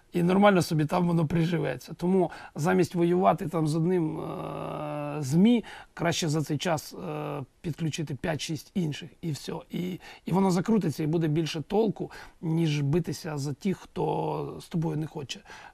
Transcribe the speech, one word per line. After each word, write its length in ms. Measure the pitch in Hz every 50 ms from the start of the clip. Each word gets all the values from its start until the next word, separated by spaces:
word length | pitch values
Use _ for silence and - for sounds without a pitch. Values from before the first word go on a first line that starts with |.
| - _ -
і 100 | 180 170
нормально 380 | 175 185 196 202 208 196 175
собі 240 | 151 - 175 151 156
там 220 | 147 180 180 175 175
воно 200 | 170 165 165 139
приживеться. 680 | 175 170 160 170 175 156 151 151 143 - - - 160
Тому 380 | - 170 180 190 190 175 156 - - - - -
замість 400 | - 143 180 185 185 170 - -
воювати 520 | 175 170 170 175 180 190 196 180 156 196 151
там 200 | - 165 156 151
з 80 | 151
одним, 440 | 165 160 175 185 180 160 156 156 156
е, 960 | - 165 147 - - - 156 - - - - 151 151 151 151 147 147 147 143 151
змі, 440 | 147 127 143 165 196 233 247 233 - - - - - - -
краще 360 | - 160 170 165 - 175 156
за 120 | 147 160
цей 160 | 143 - 160 135
час, 360 | - 180 160 143 - - -
е, 480 | 185 175 175 151 151 151 147 147 143 131 - _ _
підключити 540 | - 180 143 - 165 156 - - 160 - 151
п'ять-шість 560 | - - 180 156 139 - - 165 127 - - -
інших, 360 | 208 170 151 135 - - - - _
і 100 | - 165
все. 220 | 143 - - - - 165 - -
І, 280 | - - 175 180 185 - - - - - -
і 60 | -
воно 200 | 160 190 196 190
закрутиться, 520 | 170 190 - - 220 214 175 165 131 - 160
і 40 | 147
буде 200 | 160 175 165 160
більше 340 | 147 165 165 147 - 165
толку, 500 | 139 - - 208 226 208 - - 165 139 - - - - - -
ніж 400 | - 160 160 165 165 156 147 147
битися 560 | 143 139 147 180 165 - 147 - - 170 151 143
за 160 | 135 151 135
тих, 240 | - - 202 175 -
хто 800 | - - - 180 160 156 151 160 160 151 151 147 147 139 - 160
з 60 | 151 -
тобою 300 | - 170 156 165 151 -
не 100 | - 151
хоче 320 | - 165 139 - - 202 - - - - - -